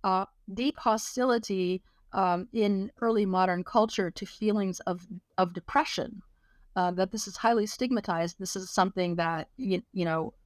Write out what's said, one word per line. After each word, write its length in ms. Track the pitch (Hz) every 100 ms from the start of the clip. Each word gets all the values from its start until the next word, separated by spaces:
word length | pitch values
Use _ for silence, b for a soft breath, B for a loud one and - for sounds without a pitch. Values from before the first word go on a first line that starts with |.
uh, 220 | 202 190 196 _ -
deep 220 | 196 269 -
hostility, 1040 | 240 220 - - 254 233 214 190 180 185 _ _ _
um, 360 | - 185 175 -
in 380 | 226 208 190 196 _
early 240 | 233 220
modern 400 | 202 185 185 180
culture 460 | 180 233 220 - 180
to 160 | - 196
feelings 540 | - 214 208 190 180
of, 260 | - 180 175 180 _ -
of 160 | 180
depression, 680 | 175 - 277 302 - - 208 - _ _ _ - 190
uh, 140 | 180
that 180 | 180 190
this 160 | 220 202
is 100 | -
highly 300 | 226 233 214
stigmatized. 720 | - 254 240 196 170 170 -
This 160 | 185 196
is 140 | 185
something 460 | - 185 185 175 170
that, 320 | 165 160 - -
you, 260 | 254 185 -
you 120 | 190
know 300 | 170 160 160 _